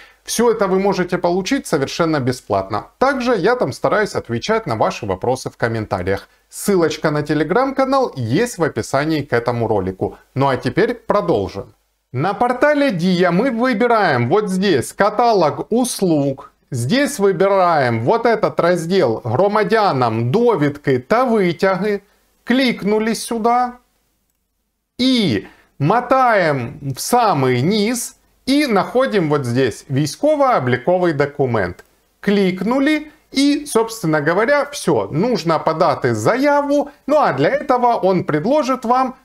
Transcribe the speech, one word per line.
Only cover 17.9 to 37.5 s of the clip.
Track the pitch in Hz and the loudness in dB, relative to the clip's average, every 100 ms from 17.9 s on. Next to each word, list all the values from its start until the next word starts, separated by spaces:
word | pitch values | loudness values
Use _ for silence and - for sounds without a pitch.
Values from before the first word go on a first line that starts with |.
| 113 | 0
вот | 123 226 240 | 0 0 2
этот | 220 165 - | 0 0 0
раздел | 170 175 165 190 131 113 | 0 0 0 2 2 0
«Громадянам | 123 160 196 214 190 220 196 139 120 110 120 | -2 0 2 2 2 2 2 2 0 0 0
довідки | 196 240 185 147 147 - 123 | 2 2 2 0 -2 -2 -2
та | - 226 | 0 0
витяги». | 262 220 180 - 190 180 208 196 - _ _ _ | 2 2 0 0 0 0 -2 -4 -8 _ _ _
Кликнули | - 254 247 - 185 214 220 | -2 0 0 -2 0 0 0
сюда. | 214 - 233 233 247 247 240 _ _ _ _ _ _ _ _ _ _ _ - | -4 -6 -2 0 0 -2 -6 _ _ _ _ _ _ _ _ _ _ _ -2
И | 262 247 185 101 - - _ - | 0 2 2 0 -4 -18 _ -2
мотаем | 143 233 240 269 247 208 165 139 117 - 139 131 | 0 2 2 2 4 2 2 0 -4 -8 -10 -8
в | |
самый | - 240 220 151 131 123 | -2 0 2 2 2 2
низ | 156 214 208 240 - - _ _ - | 2 0 0 -2 -8 -14 _ _ -2
и | 277 294 | 0 2
находим | 196 - 247 262 208 156 | 0 0 0 0 0 0
вот | 147 | 0
здесь | 123 123 123 - - | 0 0 0 -2 -4
«Військово-обліковий | 135 151 - 294 294 269 202 123 123 175 180 175 | -2 -2 -2 0 2 2 2 0 0 0 0 2
документ». | 143 143 - 131 113 90 - - _ _ _ | 0 -2 0 0 0 -2 -6 -18 _ _ _
Кликнули | - 202 190 185 190 269 277 302 302 - _ | 0 2 2 0 0 0 2 0 -4 -20 _
и, | 269 285 294 294 | 0 2 0 0
собственно | 226 220 - 160 156 | -2 -2 -4 -2 0
говоря, | 143 180 233 285 | 2 0 2 0
всё. | - - 185 120 95 | -2 -4 -2 0 0
Нужно | 143 247 214 165 151 | -2 0 0 0 0
подать | 160 160 170 127 127 110 | 0 2 2 2 0 0
заяву. | 123 247 285 285 277 285 277 - - | 0 2 2 2 2 0 -2 -6 -2
Ну | 294 | 2
а | 214 | 2
для | 135 160 | 2 0